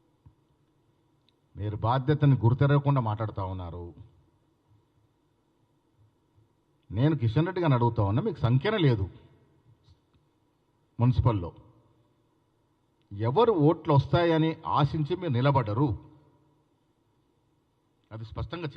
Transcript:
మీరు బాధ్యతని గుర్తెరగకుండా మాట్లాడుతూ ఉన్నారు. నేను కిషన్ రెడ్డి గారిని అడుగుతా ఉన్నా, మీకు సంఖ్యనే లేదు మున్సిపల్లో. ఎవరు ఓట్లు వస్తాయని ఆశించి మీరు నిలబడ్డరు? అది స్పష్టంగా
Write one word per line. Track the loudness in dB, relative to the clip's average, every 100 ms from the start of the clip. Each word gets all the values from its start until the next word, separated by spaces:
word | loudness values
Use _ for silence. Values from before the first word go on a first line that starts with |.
| _ _ _ _ _ _ _ _ _ _ _ _ _ _ _ -12
మీరు | -10 -4
బాధ్యతని | -2 0 0 4 4 4
గుర్తెరగకుండా | 4 4 4 4 2 0
మాట్లాడుతూ | 0 -4 -6 -6 -8
ఉన్నారు. | -8 -10 -12 -14 -16 -20 _ _ _ _ _ _ _ _ _ _ _ _ _ _ _ _ _ _ _ _ _ _ _ _ _ _ _ _
నేను | 0 0 2
కిషన్ | 0 0 -2
రెడ్డి | 0
గారిని | 0 2
అడుగుతా | 2 0
ఉన్నా, | 0 -2
మీకు | -4 -4
సంఖ్యనే | -2 0 0 0
లేదు | 2 0 -2 -10 -20 _ _ _ _ _ _ _ _ _ _ _ _ _ _ _ _ -2
మున్సిపల్లో. | 0 2 2 0 -4 -12 -20 _ _ _ _ _ _ _ _ _ _ _ _ _ _
ఎవరు | -6 -2 2 2
ఓట్లు | 4 2 2 2
వస్తాయని | 2 2 2 2 2 0 -2 -4
ఆశించి | -2 0 -2 -4 -4
మీరు | -4
నిలబడ్డరు? | 0 0 0 -2 -2 -2 -4 -10 -20 _ _ _ _ _ _ _ _ _ _ _ _ _ _ _ _ _ _ _
అది | -16 -14
స్పష్టంగా | -10 -10 -8 -10